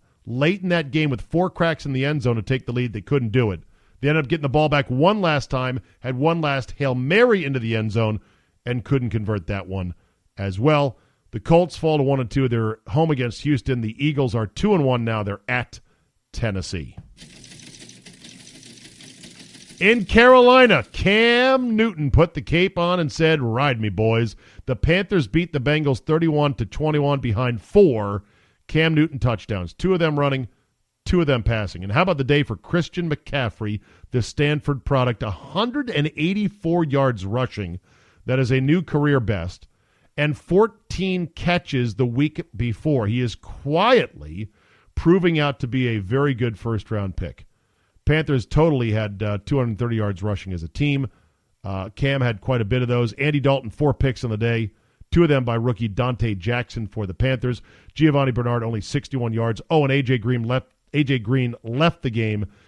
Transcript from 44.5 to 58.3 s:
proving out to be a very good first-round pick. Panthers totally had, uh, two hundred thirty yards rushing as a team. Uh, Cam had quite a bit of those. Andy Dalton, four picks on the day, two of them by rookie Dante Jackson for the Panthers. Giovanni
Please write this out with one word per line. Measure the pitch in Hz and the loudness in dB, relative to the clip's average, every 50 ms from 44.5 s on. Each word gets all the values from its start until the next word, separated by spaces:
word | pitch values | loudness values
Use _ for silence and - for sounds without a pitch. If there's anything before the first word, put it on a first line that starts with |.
| _ _ _ _ _ _ _ _ - | _ _ _ _ _ _ _ _ -8
proving | - - 165 180 190 170 175 165 151 | 0 4 4 4 4 4 2 2 2
out | 147 143 135 - | 0 -2 -2 -4
to | - | -6
be | 117 120 131 127 | -4 -2 -2 -2
a | 120 113 107 | 0 -2 -4
very | 98 92 120 139 143 147 131 | -2 -2 -2 0 0 0 0
good | 107 123 117 107 - | -2 -4 -4 -4 -6
first-round | - 117 113 101 - - 113 104 101 95 - | -6 -4 -4 -4 -4 -6 -6 -4 -4 -6 -6
pick. | - 87 76 - - - - _ _ _ _ _ _ _ _ _ _ - | -8 -8 -8 -10 -14 -20 -20 _ _ _ _ _ _ _ _ _ _ 0
Panthers | - 147 156 151 151 143 127 - | 0 0 2 2 0 0 -2 -2
totally | - - 147 160 165 147 127 120 113 | 0 2 4 4 4 4 2 0 0
had, | 104 113 107 104 101 95 107 | 0 -2 -2 -4 -6 -6 -4
uh, | 104 104 101 - | -4 -4 -4 -4
two | - 147 | -2 -2
hundred | 135 123 117 107 95 | 0 0 -2 -2 -4
thirty | 120 120 117 | -2 -2 -2
yards | 110 104 104 101 85 | -2 -2 -2 -4 -4
rushing | 101 107 101 90 - 95 | -4 -4 -4 -4 -6 -8
as | 90 85 82 | -8 -8 -8
a | |
team. | 80 - - 147 147 143 139 135 - - _ _ _ _ _ _ _ _ _ - | -8 -4 -2 0 0 0 -2 -4 -6 -10 _ _ _ _ _ _ _ _ _ -10
Uh, | 98 98 95 95 - | -8 -8 -8 -8 -10
Cam | - - 135 139 139 139 | -6 -4 -2 -2 0 0
had | 123 120 113 95 | 0 -2 -2 -4
quite | - 127 127 117 | -4 -2 -2 0
a | 110 | 0
bit | 98 127 127 | 0 0 0
of | 123 120 | 0 0
those. | 123 123 120 110 107 | 0 0 0 -2 -2
Andy | - 139 151 147 143 | -2 0 0 0 2
Dalton, | 131 139 139 131 127 110 | 2 2 2 0 -2 -6
four | - - 151 143 - | -4 0 0 2 2
picks | - - 135 123 - - | 2 0 0 0 -2 -4
on | 117 | -4
the | 107 | -2
day, | 107 117 117 117 113 113 104 - _ _ _ _ - - _ | 0 0 0 0 0 -2 -4 -8 _ _ _ _ -20 -6 _
two | - 170 170 | 4 4 6
of | 151 | 6
them | 143 135 127 | 4 2 2
by | 120 117 | 0 -2
rookie | 113 113 123 117 - 120 | 0 0 -2 -2 -2 -4
Dante | 107 95 90 120 127 123 - 120 113 104 | -4 -2 -2 -2 -2 -2 -2 -2 -2 -2
Jackson | 92 85 113 120 123 120 - - 117 110 | -4 -4 -4 -4 -4 -4 -6 -8 -10 -8
for | 98 - 107 104 | -8 -6 -6 -6
the | 92 90 | -4 -2
Panthers. | - 123 131 131 - - 127 120 - - - - - _ - - | 0 0 0 0 0 -2 -4 -4 -6 -10 -18 -20 -20 _ -10 0
Giovanni | - 156 156 143 143 135 131 | 2 2 4 4 4 2 0